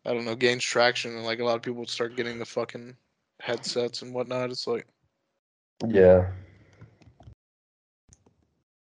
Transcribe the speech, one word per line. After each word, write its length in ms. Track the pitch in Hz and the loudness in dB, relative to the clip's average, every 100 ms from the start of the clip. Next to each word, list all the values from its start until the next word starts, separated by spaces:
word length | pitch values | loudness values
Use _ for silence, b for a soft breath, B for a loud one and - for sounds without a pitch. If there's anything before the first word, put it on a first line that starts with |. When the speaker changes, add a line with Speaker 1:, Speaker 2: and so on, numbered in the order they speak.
| - | -6
Speaker 1:
I 80 | |
don't 100 | 120 | -6
know, 120 | 117 117 | -4 0
gains 260 | 123 123 | 0 0
traction, 500 | - 123 120 120 120 | 0 4 4 2 -6
and, 120 | 117 113 | -8 -6
like, 140 | 113 | -2
a 40 | |
lot 120 | 120 117 | -2 -2
of 60 | |
people 220 | 120 120 117 | -4 -8 -8
start 300 | - 117 123 | -6 -6 -4
getting 220 | 117 117 | -6 -6
the 80 | 113 | -8
fucking 500 | - 113 117 120 127 _ _ _ _ | -6 -6 -8 -16 -20 _ _ _ _
headsets 600 | - 120 - 123 120 - | -6 -4 -4 -4 -4 -6
and 120 | 123 | -10
whatnot, 360 | 123 123 127 127 | -8 -4 -4 -4
it's 180 | 127 - | -6 -4
like 180 | 117 - _ _ _ _ _ _ _ _ _ 113 | -4 -6 _ _ _ _ _ _ _ _ _ 0
Speaker 2:
Yeah. 420 | 104 92 92 90 B B B B B B _ - _ - - _ _ _ _ _ _ _ - _ _ _ _ _ _ | 8 10 10 6 B B B B B B _ -20 _ -20 -20 _ _ _ _ _ _ _ -20 _ _ _ _ _ _